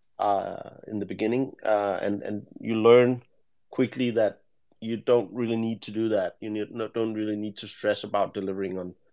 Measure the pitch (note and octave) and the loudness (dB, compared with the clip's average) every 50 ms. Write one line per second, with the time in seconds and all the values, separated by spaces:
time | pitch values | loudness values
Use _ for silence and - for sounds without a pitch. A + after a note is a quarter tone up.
0 | _ _ _ - G2+ G#2 G2+ F#2+ - - - - - - - - - - A2 G#2 | _ _ _ -2 0 2 2 2 0 -4 -8 -10 -12 -14 -16 -16 -12 -8 -6 -6
1 | G2 F#2+ G2 F#2+ G#2+ A2 A#2+ C3 C3+ - - - - - G#2+ G#2 G2+ G2+ F#2+ - | -6 -6 -4 -2 0 0 2 0 -2 -2 -6 -6 0 2 2 2 2 2 0 0
2 | - G2+ G2+ G2+ - G2 G#2+ G#2 A#2+ - - - - A2 A2+ A2 G#2+ A#2 A#2+ B2 | -2 -2 -2 -4 -4 -6 -8 -8 -10 -12 -16 -10 -6 -2 0 4 8 10 10 10
3 | B2 B2 B2+ B2 - _ _ _ _ _ _ _ _ - - - C3 A#2+ - B2+ | 8 6 2 0 -4 _ _ _ _ _ _ _ _ -10 0 0 0 0 0 -2
4 | B2+ A#2+ A2 A2+ A2 G2 - - _ _ _ _ _ _ _ - A2 A2+ A#2 G#2+ | -2 0 2 2 2 2 0 -2 _ _ _ _ _ _ _ -10 -6 -6 -6 -4
5 | - - A#2+ A#2+ G2+ F2 G2 B2 A#2+ A2+ A#2 A2+ A2+ A2+ A2+ G#2 - - G#2 A2 | 2 4 4 4 4 0 -4 -4 -2 -2 0 0 -2 -2 -4 -6 -8 -8 -4 -2
6 | A2+ A2+ A2 G2+ F#2 F2 - - - A2 G#2+ G#2+ G#2 - - A#2 A2 G#2+ - A#2 | 0 2 2 0 0 -2 -6 -8 -8 -6 -4 -6 -6 -6 -6 -8 -8 -6 -2 -2
7 | A2+ A2+ A2 G#2+ G#2+ G#2+ G#2+ G#2 G#2+ G#2+ G2+ - - G#2 - - - G#2 G2+ - | -2 -2 -2 -4 -4 -4 -4 -4 -6 -8 -8 -10 -12 -12 -10 -4 0 0 0 0
8 | - G#2 - G2+ G2 E2+ - G#2+ F#2+ G2 F#2+ G2 G2 F#2 F#2 F#2 F2+ F2+ F2 _ | -4 -2 0 0 0 0 -2 -6 -4 -4 -4 -4 -4 -4 -4 -6 -8 -10 -12 _
9 | _ _ | _ _